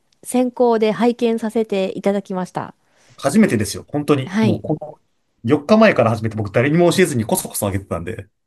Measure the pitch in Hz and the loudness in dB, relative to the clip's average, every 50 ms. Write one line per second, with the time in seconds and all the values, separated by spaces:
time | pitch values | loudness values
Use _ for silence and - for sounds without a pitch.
0 | _ _ _ _ - - - 247 254 247 - - 247 240 226 220 220 214 202 160 | _ _ _ _ -12 -4 -2 -2 -2 -2 0 0 2 2 2 2 2 0 0 2
1 | 226 240 233 - 240 226 226 226 226 214 - 233 220 220 208 190 190 190 - 185 | 0 0 0 0 0 -2 0 -2 -4 -4 -2 -4 -4 -2 -2 -2 -2 -4 -6 -2
2 | - 202 202 202 202 - 190 185 180 - - 151 113 - - _ _ _ _ _ | -2 -2 -2 -2 -4 -6 -6 -6 -6 -6 -8 -10 -10 -10 -14 _ _ _ _ _
3 | _ _ _ - - 147 160 220 208 - 127 101 107 - - 92 - _ - 147 | _ _ _ -6 -6 0 4 4 4 4 2 -2 -2 -4 -6 -10 -12 _ -8 -4
4 | 147 151 147 131 131 - 185 220 220 202 165 - - - 156 151 - - - _ | 0 0 0 0 0 -4 -2 0 0 0 0 -2 -4 -6 -6 -6 -6 -14 -16 _
5 | _ _ _ _ _ _ _ _ - 113 147 147 - - 214 220 220 202 143 - | _ _ _ _ _ _ _ _ 0 0 0 0 4 2 4 6 6 6 6 4
6 | 117 110 110 104 110 110 104 110 104 98 - 123 127 147 156 175 175 170 160 185 | 2 2 0 0 -4 -6 -4 -6 -8 -2 0 0 2 2 2 4 4 4 4 4
7 | 180 151 143 117 107 - 185 - - - - - 107 98 92 95 95 - 92 85 | 2 2 2 -2 -2 -2 -4 -4 -4 -8 -8 -6 -4 -4 -4 -6 -6 -6 -8 -8
8 | 85 85 - - 101 - _ _ _ | -8 -10 -12 -12 -16 -18 _ _ _